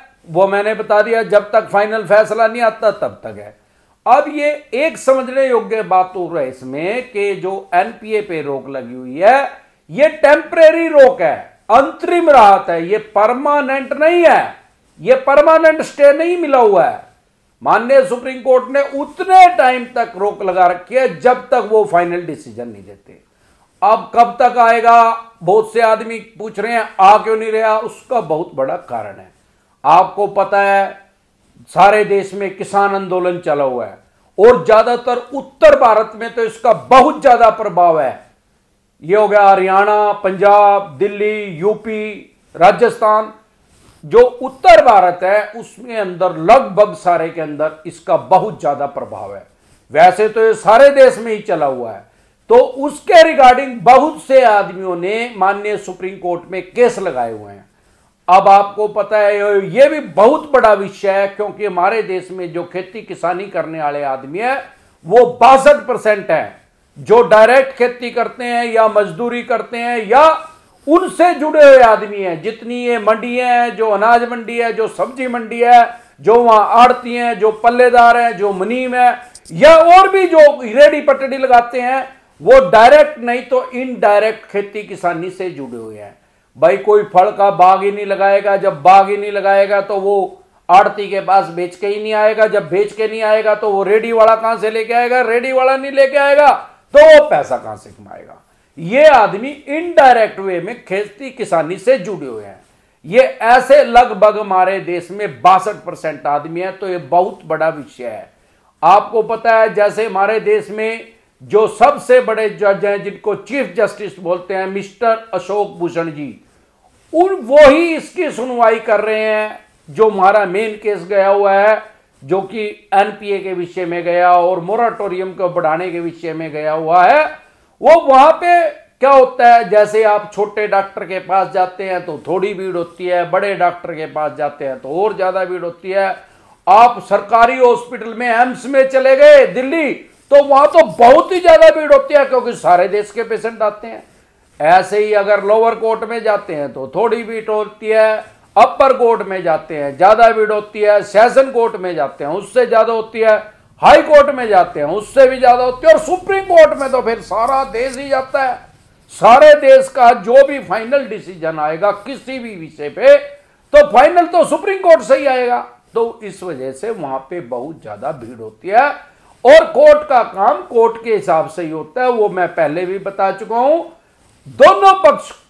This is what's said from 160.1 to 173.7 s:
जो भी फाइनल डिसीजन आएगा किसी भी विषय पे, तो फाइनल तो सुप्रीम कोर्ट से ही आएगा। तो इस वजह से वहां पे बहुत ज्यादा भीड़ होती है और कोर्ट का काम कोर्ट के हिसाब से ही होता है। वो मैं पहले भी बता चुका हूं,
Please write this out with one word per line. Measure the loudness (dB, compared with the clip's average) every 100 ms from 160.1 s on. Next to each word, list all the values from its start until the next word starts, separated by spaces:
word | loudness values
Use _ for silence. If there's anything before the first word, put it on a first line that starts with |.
जो | 2 2 4 4
भी | 0
फाइनल | -6 -8 -4 -4 -4
डिसीजन | -12 -16 -10 -8 -6
आएगा | -6 -2 -4
किसी | -4 -10 -16 -14 -14
भी | -14 -16
विषय | -18 -14 -14
पे, | -2 4 4
तो | 2 -18 _ _ _ 2 4
फाइनल | 4 4 2 0
तो | 0 0
सुप्रीम | -2 -4 -4
कोर्ट | 4 4
से | 4 0
ही | 0
आएगा। | -2 -2 -4 -6 _ _
तो | -6 -6 -6
इस | -18 -16
वजह | -14 -10 -12
से | -10 -10
वहां | -10 -8 -10
पे | -10 -14
बहुत | -12 -12 -12 -16
ज्यादा | -18 -12 -12
भीड़ | -12 -16 -18
होती | -20 _ -4
है | 0 0 -4 _ _ _ _ 4
और | 4 4
कोर्ट | 2 4 4 2
का | -2
काम | -2 -2 -2 -2
कोर्ट | -4 -2 -2 -2
के | -6 -6
हिसाब | -2 -4 -4
से | -10
ही | -12
होता | -12 -12 -6
है। | -4
वो | -2 -4
मैं | -4 -6
पहले | -4 -4 -4 -8
भी | -10
बता | -12 -6 -6
चुका | -6 -8 -4
हूं, | -2